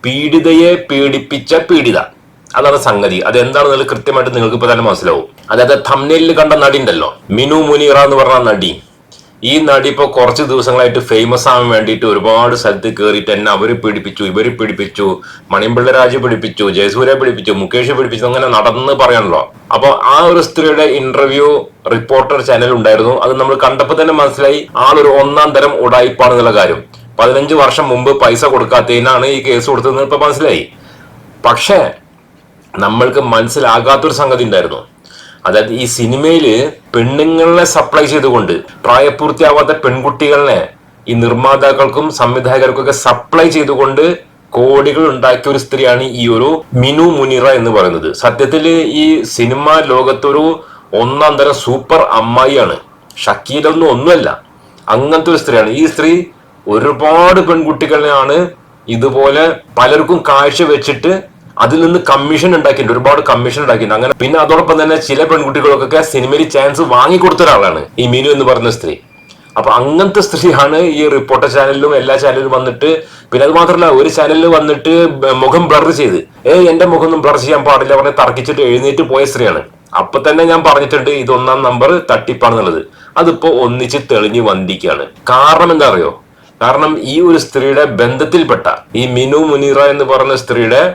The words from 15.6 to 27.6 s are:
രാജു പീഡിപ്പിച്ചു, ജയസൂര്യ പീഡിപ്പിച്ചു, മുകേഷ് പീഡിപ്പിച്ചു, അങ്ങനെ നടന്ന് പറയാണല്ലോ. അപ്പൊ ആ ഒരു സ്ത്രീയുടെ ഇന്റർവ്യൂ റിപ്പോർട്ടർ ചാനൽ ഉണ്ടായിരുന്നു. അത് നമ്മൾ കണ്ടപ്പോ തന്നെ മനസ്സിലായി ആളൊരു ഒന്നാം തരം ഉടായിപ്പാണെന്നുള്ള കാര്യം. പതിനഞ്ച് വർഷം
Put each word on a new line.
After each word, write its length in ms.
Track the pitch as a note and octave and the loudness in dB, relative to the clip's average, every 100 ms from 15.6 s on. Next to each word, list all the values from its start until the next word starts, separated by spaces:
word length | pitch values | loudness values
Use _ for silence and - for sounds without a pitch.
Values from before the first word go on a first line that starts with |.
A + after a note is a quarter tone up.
| A2 A#2+ B2+ | -2 0 2
രാജു 260 | C3 B2 B2+ | 2 2 0
പീഡിപ്പിച്ചു, 520 | B2 A2 G#2+ F2+ G2+ | -2 -4 -6 -4 -2
ജയസൂര്യ 440 | F2+ G2+ A2 B2+ | 0 -2 0 0
പീഡിപ്പിച്ചു, 380 | C3+ C3 G2 F#2+ | 2 0 -4 -4
മുകേഷ് 400 | G2 F#2 B2 A#2+ | -4 -4 -4 -2
പീഡിപ്പിച്ചു, 340 | C#3 B2+ A2 A#2+ | -2 -4 -4 -4
അങ്ങനെ 220 | C3 C3 | -2 0
നടന്ന് 460 | A2+ A#2 A2+ C3+ | 0 0 -2 -4
പറയാണല്ലോ. 600 | C3+ B2+ A#2 G2+ D#2+ - - - | 0 2 2 0 -2 -4 -14 -6
അപ്പൊ 140 | - C#3 | 0 2
ആ 360 | - B2 C#3+ | 2 2 4
ഒരു 180 | E3+ F3 | 4 2
സ്ത്രീയുടെ 420 | E3 - D#3 D3+ | 0 -2 0 2
ഇന്റർവ്യൂ 840 | D3+ C#3 C3 C3 C#3 C#3 D3 C#3+ - _ - | 0 0 -4 -2 -2 2 2 0 -4 _ -6
റിപ്പോർട്ടർ 480 | A2+ - C3 - - | -6 0 0 0 -4
ചാനൽ 300 | B2 B2 B2 | 0 0 2
ഉണ്ടായിരുന്നു. 500 | A#2+ A2 A2 A2+ B2+ | 0 2 2 2 0
അത് 180 | B2+ C3 | -2 -2
നമ്മൾ 160 | C3 C3+ | -2 0
കണ്ടപ്പോ 460 | C3+ C3+ C#3 D#3+ | 0 0 -2 0
തന്നെ 120 | D#3 | 0
മനസ്സിലായി 540 | D#3 C#3 C3 C#3 D3 - B2 | 2 0 0 0 0 -4 0
ആളൊരു 300 | C3 D3+ D3 | 2 4 4
ഒന്നാം 440 | C#3 C#3 D3 D3+ | 4 2 2 2
തരം 240 | C#3 C#3+ - | 2 0 0
ഉടായിപ്പാണെന്നുള്ള 760 | B2 B2 B2+ B2+ B2 A#2+ A#2 | 0 2 2 2 2 4 2
കാര്യം. 320 | G#2 F2+ E2 - - - - | 2 0 -2 -10 -20 -14 -2
പതിനഞ്ച് 340 | A#2+ C3 C#3+ | 0 2 0
വർഷം 360 | D#3 | 2